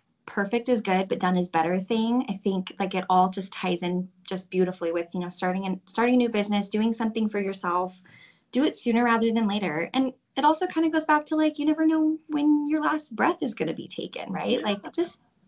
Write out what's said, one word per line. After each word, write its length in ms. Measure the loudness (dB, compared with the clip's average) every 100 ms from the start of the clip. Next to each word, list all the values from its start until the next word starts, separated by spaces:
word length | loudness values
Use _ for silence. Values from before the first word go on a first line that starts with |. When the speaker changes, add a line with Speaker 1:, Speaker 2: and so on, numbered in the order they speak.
| _ _ -8
Speaker 1:
perfect 440 | -4 -2 0 0
is 120 | 0
good, 260 | 2 0 0
but 120 | 0
done 180 | 2 2
is 100 | 2
better 320 | 2 2 0
thing. 460 | 0 0 2 0 -2
I 120 | -4
think, 300 | -2 -2 -4 -6
like, 160 | -4 -4
it 100 | 2
all 200 | 4 4
just 240 | 0 -8
ties 300 | -6 -4 -2
in 260 | -2 -2 -4 _ -10
just 220 | -10 -4
beautifully 420 | 0 0 0 -2
with, 160 | -2 -4
you 60 | -6
know, 100 | -6
starting 380 | -4 -2 -2 -2
and 120 | -6 -6
starting 300 | 0 4 4
a 20 |
new 120 | 4
business, 400 | 0 0 0 0
doing 220 | 0 0
something 380 | 0 -2 -2 -2
for 100 | -2
yourself, 600 | -4 -4 -2 0 -2 -6 -20 -20 -20 _ _
do 120 | 0
it 120 | 0 0
sooner 280 | 0 2
rather 280 | 4 2 2
than 160 | 2 0
later. 420 | 0 -2 -2 -2
And 180 | 0 -2 -4 _ 0
it 80 | 2
also 200 | 2 0
kind 220 | 0 0
of 40 |
goes 140 | 2 2
back 200 | 2 2
to, 80 | 0
like, 240 | 0 2
you 60 | 0
never 200 | 2 2
know 320 | 2 2 0 -4
when 380 | 0 4 4 2
your 140 | 0
last 340 | 0 -2 -4 0
breath 280 | 0 2
is 100 | -4
gonna 200 | -4 -4 -4
be 120 | -10
taken, 460 | -10 -10 -10 -8
right? 240 | -6 -2 -2
Speaker 2:
Yeah. 60 | -2
Speaker 1:
Like, 280 | -4 -6
just 280 | -6 -6 -6 _ _